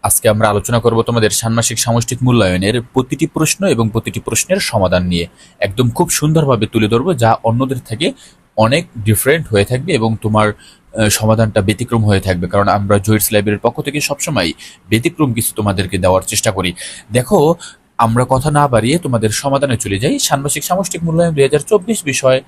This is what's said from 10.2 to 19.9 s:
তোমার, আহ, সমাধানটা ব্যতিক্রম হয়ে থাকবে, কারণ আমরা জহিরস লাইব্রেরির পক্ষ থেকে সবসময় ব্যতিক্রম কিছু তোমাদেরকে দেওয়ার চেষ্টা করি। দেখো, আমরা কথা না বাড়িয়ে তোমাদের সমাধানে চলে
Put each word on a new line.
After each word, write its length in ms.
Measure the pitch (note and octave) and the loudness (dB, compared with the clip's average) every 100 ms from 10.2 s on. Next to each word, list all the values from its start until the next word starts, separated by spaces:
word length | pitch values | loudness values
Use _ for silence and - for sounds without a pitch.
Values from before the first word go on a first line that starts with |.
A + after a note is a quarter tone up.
তোমার, 260 | A2 G#2+ G#2+ | 0 2 2
আহ, 600 | G2+ - _ _ - G#2+ | -2 -14 _ _ -2 0
সমাধানটা 520 | - A2 A2 A2 G#2+ | 0 0 2 2 2
ব্যতিক্রম 440 | G2 G2+ - A#2 G#2+ | 0 -2 0 0 2
হয়ে 140 | G2 | 2
থাকবে, 280 | F#2+ F2+ F2 | 0 -2 -2
কারণ 200 | G2+ G2+ | 0 2
আমরা 300 | G2+ G2+ G2+ | 0 2 0
জহিরস 340 | G2 G#2+ - | 2 0 2
লাইব্রেরির 280 | G#2 G#2 G#2 | 0 0 0
পক্ষ 220 | A#2 A#2 | -2 -2
থেকে 200 | C#3+ D3 | -6 -4
সবসময় 520 | D3 C#3+ - C3 E2+ - - - - | -4 -4 -4 -2 -2 -4 -14 -20 -4
ব্যতিক্রম 440 | G#2+ B2+ E3+ D3 | -2 -2 0 0
কিছু 180 | A#2 G#2+ - | 0 -4 -2
তোমাদেরকে 420 | G#2 F#2+ F#2 F#2+ | -2 -2 -2 0
দেওয়ার 240 | F#2 F#2 | 2 2
চেষ্টা 300 | - A2 A#2+ | 0 -2 -2
করি। 220 | G2 F2+ F2 - - - | -2 -4 -6 -12 -18 -4
দেখো, 440 | A2 B2 G3+ D3 E3+ - - _ _ | -4 0 2 2 0 -6 -20 _ _
আমরা 280 | A#2 A#2 B2+ | 0 2 2
কথা 220 | C3 C#3+ | 0 2
না 160 | D3 C#3+ | 2 2
বাড়িয়ে 300 | A#2+ A2 E3 | 2 2 0
তোমাদের 320 | D#3 A#2+ A2 | 0 0 0
সমাধানে 480 | G#2 C#3 C3+ C#3 A2+ | -2 -2 -2 0 -2
চলে 220 | - | -2